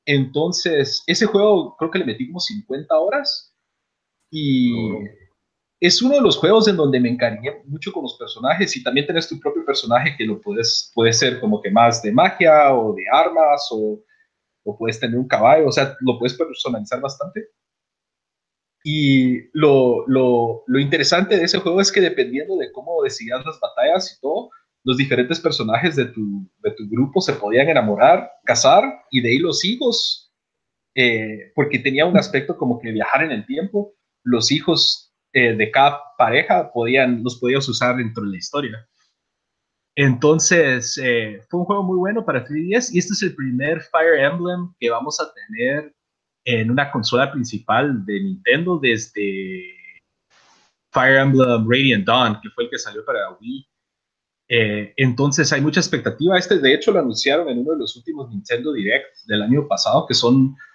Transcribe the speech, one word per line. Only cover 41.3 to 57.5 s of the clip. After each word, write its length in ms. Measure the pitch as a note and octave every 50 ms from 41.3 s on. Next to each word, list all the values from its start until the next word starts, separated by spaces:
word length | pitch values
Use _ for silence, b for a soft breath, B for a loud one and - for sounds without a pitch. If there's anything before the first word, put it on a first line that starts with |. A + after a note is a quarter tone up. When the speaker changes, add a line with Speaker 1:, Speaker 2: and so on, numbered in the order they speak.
| G#2 F#2+ - _
Speaker 1:
fue 100 | - F3
un 60 | F3
juego 180 | F3 G3+ G3+ F#3+
muy 140 | F#3 F#3
bueno 260 | F3+ F#3 G3 G#3+ A#3 G#3+
para 220 | - C#3+ B2 -
three 240 | - D3 D3+ E3 F3+
D 60 | G3+
S 180 | B3 B3 - -
y 40 | F3+
este 140 | F3 - G3+
es 100 | - G3+
el 120 | F3 C#3
primer 460 | - C3+ C3 B2 B2+ C#3 D3+ E3 D#3+
Fire 380 | - - - D#3+ D#3+ E3+ D#3+ C#3
Emblem 500 | C#3 C#3+ E3+ F3 F3 F3+ F3+ F3+ F3 F3 - _
que 100 | A#2+ A#2
vamos 300 | A2+ A#2 C3 D3 D3+ -
a 60 | D3+ - -
tener 600 | - - - G#2+ A2+ A#2+ B2+ C#3 D3 D3+ D3 _ _ _ _ _ _ _ _ _ _ _
en 260 | B2+ B2 A2+ A2 A2+
una 180 | B2 C#3 C#3 C#3
consola 400 | - B2+ G#2+ - B2 B2 C3+ C3+
principal 760 | - C#3 A#2+ A#2 A2 G#2+ - - G#2+ A#2+ C#3 D3 C3 A2 F#2+
de 160 | G2+ G2+ G2
Nintendo 580 | G2 G2 F#2 F#2 - A#2+ B2+ D3+ F3 F#3 F3+ D#3
desde 920 | C3+ B2 A2+ G#2+ - - _ G#2 G2+ G2 F#2+ F#2+ F#2+ F#2 F#2 F#2 F#2 F#2 - - - - - _ _ _ _ _ _ _ _ _ _ _ _ _ _ _ _ _ _ _ -
Fire 240 | C3 C3 C3+ C3+
Emblem 500 | C3+ C3+ C#3 C3 C3 C3 B2 A#2+ A2+ A2 A2+
Radiant 360 | B2 C3 C3+ C3+ A#2 G2+ F#2
Dawn, 340 | A2+ A#2 B2+ B2 A2+ G#2 G#2
que 80 | - G#2
fue 140 | - - A#2
el 40 | A#2+
que 80 | C#3
salió 260 | B2 - A2+ G#2 A2 A2
para 280 | C#3+ B2 G#2+ G2 F#2
Wii. 360 | - - G#2+ A#2+ C3 C3+ - _ _ _ _ _ _ _ _ _ _ _ _ _ _ _ _ _
Eh, 440 | A#2+ A#2 A2 G#2 G#2 G#2 G#2 - _
entonces 560 | - C3+ B2+ A#2+ B2 C#3 D3 C#3 E3+ D3 -
hay 80 | D#3 C3+
mucha 200 | C#3+ D3+ D3+ F#3
expectativa. 560 | D#3+ - - B2+ - - - - D3+ F3+ F#3+
Este, 220 | F3+ F3+ - G#3+ E3+
de 140 | C#3 B2+ D3
hecho, 180 | D3 - A3+
lo 80 | G3+ F3+
anunciaron 500 | D3 B2 G#2+ - - C3+ C#3 E3 E3+
en 100 | D3